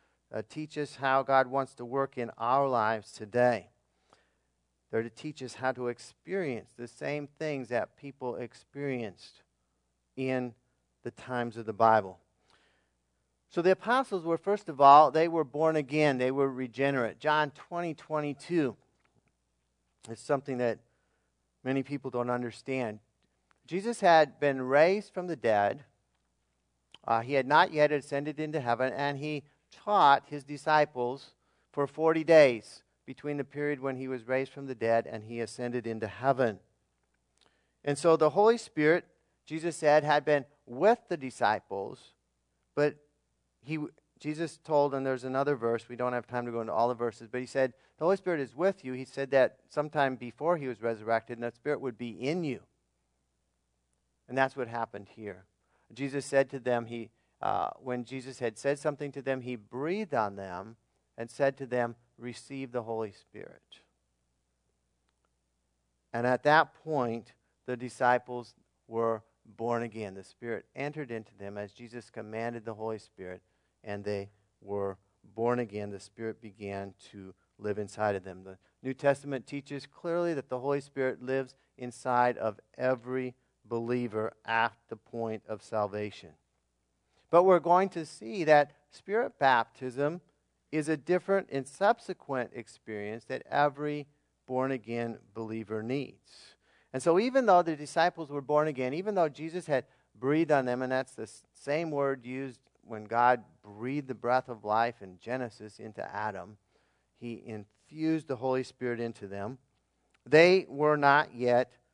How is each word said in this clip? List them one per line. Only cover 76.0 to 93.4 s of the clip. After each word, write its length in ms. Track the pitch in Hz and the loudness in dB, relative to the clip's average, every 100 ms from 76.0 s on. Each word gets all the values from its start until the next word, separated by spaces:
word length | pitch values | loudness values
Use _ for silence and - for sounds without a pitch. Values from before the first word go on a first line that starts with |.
Spirit 400 | - - 113 110 | -16 -12 -10 -10
began 540 | 113 95 101 98 98 - - | -16 -12 -10 -8 -10 -14 -20
to 240 | 104 95 92 _ _ | -18 -18 -20 _ _
live 200 | 104 104 | -8 -6
inside 380 | 101 - 107 98 | -8 -4 -2 -2
of 80 | |
them. 180 | 95 90 | -6 -14
The 140 | 92 95 _ _ | -18 -20 _ _
New 120 | 127 | -10
Testament 520 | 131 143 139 143 135 - | -2 0 0 -2 -8 -8
teaches 400 | 143 135 143 - | -12 -10 -14 -14
clearly 480 | _ 175 170 170 | _ -6 -4 -2
that 140 | 156 127 | -4 -6
the 100 | 127 | -6
Holy 220 | 131 143 | -2 -4
Spirit 420 | 143 - 131 95 | -4 -4 -4 -4
lives 320 | 123 135 131 _ _ - | -4 -4 -4 _ _ -14
inside 600 | 123 120 131 123 123 120 | -14 -8 -2 2 2 0
of 200 | 110 104 _ - | -4 -6 _ -4
every 580 | 127 127 120 131 127 120 _ _ | -2 -2 -4 -6 -6 -10 _ _
believer 680 | 107 117 117 123 123 107 110 - | -8 -6 -2 -2 -2 -4 -6 -8
at 280 | - 113 117 - _ | -2 0 0 -2 _
the 80 | 110 | -18
point 460 | _ 120 113 110 - | _ -8 -6 -8 -10
of 140 | 107 | -12
salvation. 680 | - 110 104 104 104 - 87 76 _ _ _ _ _ _ _ _ _ | -6 -4 -2 -4 -8 -10 -20 -20 _ _ _ _ _ _ _ _ _
But 120 | 165 | 6
we're 160 | 190 175 | 8 6
going 300 | 165 175 190 | 6 4 2
to 160 | 175 156 | -4 -12
see 380 | - 220 214 | -12 -10 -2
that 280 | 156 147 143 _ _ | 6 6 6 _ _
Spirit 480 | - - 214 247 - | -20 -6 -4 -4 0
baptism 800 | 139 123 113 - 131 123 143 170 - _ _ _ _ | 4 4 2 -6 -10 -4 -2 -4 -10 _ _ _ _
is 180 | 156 151 | -4 -2
a 80 | 156 | -2
different 520 | 127 180 - 196 - | 0 0 2 0 0
and 160 | 139 131 | -6 -8
subsequent 840 | - 202 233 - 185 - 135 117 | 0 0 0 -4 -12 -6 -6 -6
experience 720 | - 117 - - 107 104 113 | -8 -14 -16 -12 -8 -8 -10
that 180 | - 131 | -10 -10